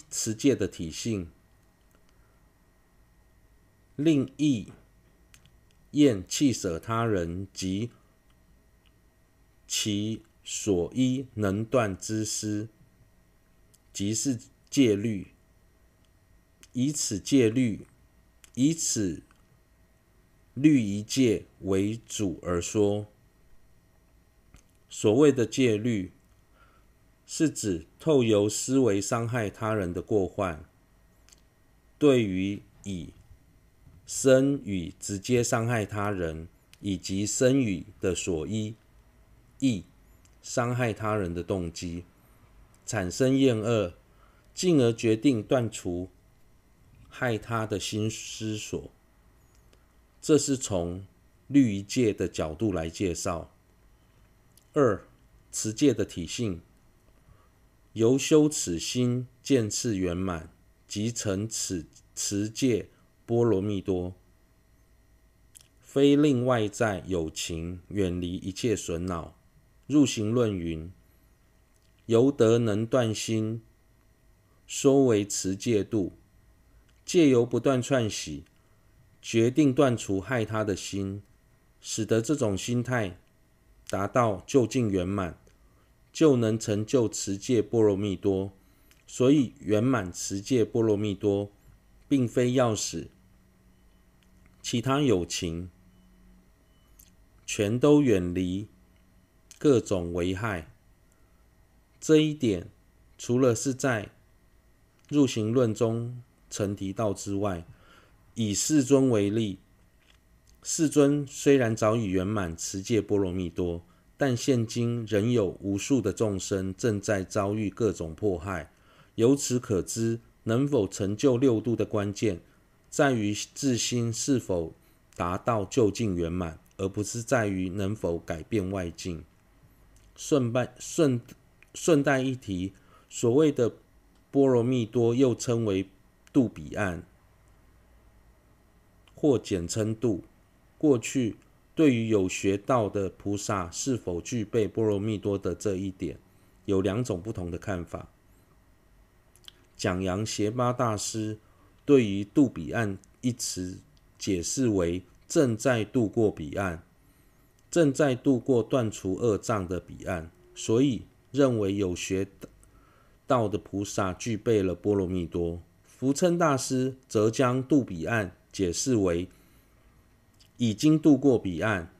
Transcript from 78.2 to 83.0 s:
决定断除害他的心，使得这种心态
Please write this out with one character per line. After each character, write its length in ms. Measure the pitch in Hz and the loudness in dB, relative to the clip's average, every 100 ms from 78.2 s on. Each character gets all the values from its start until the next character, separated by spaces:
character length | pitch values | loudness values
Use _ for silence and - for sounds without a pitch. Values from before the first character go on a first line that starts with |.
| - 73 - _ _ _ _ _ _ _ | -10 -12 -14 _ _ _ _ _ _ _
决 300 | - 113 117 | -2 2 2
定 240 | 131 143 | 4 4
断 240 | 127 139 113 | 4 2 2
除 240 | - 95 | -2 -4
害 240 | 101 127 104 | -2 -4 -2
他 180 | 110 | -2
的 120 | 104 90 | -2 -4
心， 480 | - 98 98 101 - _ _ _ _ _ | -6 -6 -6 -8 -14 _ _ _ _ _
使 240 | - - 104 | -10 -6 0
得 160 | 113 | 0
这 140 | 117 143 | 0 -2
种 200 | 110 95 | 0 -2
心 280 | - 120 | -2 -4
态 340 | 120 123 | -2 -4